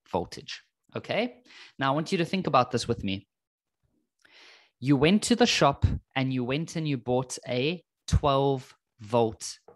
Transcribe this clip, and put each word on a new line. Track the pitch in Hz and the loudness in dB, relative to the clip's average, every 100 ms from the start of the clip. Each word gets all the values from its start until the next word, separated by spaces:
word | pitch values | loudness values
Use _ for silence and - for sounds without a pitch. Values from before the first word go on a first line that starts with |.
| _ | _
voltage. | 92 87 - - - _ _ _ 113 | -6 -6 -12 -16 -18 _ _ _ -12
Okay, | - 151 247 - _ - - - | -6 -4 -4 -8 _ -20 -18 -4
now | 135 | -2
I | |
want | 143 156 | -2 -2
you | 185 | -2
to | |
think | 165 190 165 | -2 -2 2
about | 135 123 | 2 2
this | 117 - | 0 -2
with | 117 | -4
me. | 98 98 - _ _ _ _ _ _ _ _ _ _ - - - _ - | -4 -6 -8 _ _ _ _ _ _ _ _ _ _ -20 -20 -20 _ -6
You | 127 143 | 2 4
went | 151 214 | 6 4
to | - 233 | 2 2
the | 240 | 2
shop | - 143 139 - - - 135 | 4 2 4 0 -2 -6 -2
and | 131 | -2
you | 127 | -2
went | 123 143 160 | -2 -4 -4
and | 170 156 | -6 -4
you | 135 | -4
bought | 123 123 131 - - | 0 -2 -2 -8 -6
a | 123 143 180 _ _ - | -2 -2 -4 _ _ -2
twelve | - 147 135 139 135 - _ _ _ | 2 2 2 2 0 -4 _ _ _
volt | 104 120 110 101 - - _ | -2 2 2 -2 -12 -14 _